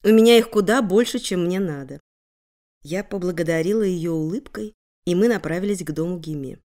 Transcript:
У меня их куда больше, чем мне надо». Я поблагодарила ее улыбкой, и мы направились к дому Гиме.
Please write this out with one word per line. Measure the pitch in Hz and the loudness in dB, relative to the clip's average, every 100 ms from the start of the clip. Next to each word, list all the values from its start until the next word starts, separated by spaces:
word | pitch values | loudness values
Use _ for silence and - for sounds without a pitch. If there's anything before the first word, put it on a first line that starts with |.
У | 196 | 6
меня | 220 226 233 | 6 8 6
их | 226 | 4
куда | 208 196 233 | 0 2 0
больше, | 214 196 240 247 | 2 2 2 -4
чем | - 180 175 | -4 -2 -2
мне | 185 | -2
надо». | 190 143 135 143 _ _ _ _ _ _ _ _ | -4 -6 -12 -16 _ _ _ _ _ _ _ _
Я | 143 180 | -8 -8
поблагодарила | 202 196 180 170 165 165 165 220 | -6 -6 -4 -2 -2 0 0 0
ее | 202 180 170 | 0 -2 -2
улыбкой, | 160 156 220 - - 214 _ _ _ - | -2 -4 -6 -10 -12 -12 _ _ _ -2
и | 175 | 2
мы | 226 | 2
направились | 220 156 170 202 196 | 2 -2 -4 -2 -4
к | 160 | -4
дому | 151 170 180 | -4 -4 -6
Гиме. | 160 151 131 - | -8 -10 -10 -14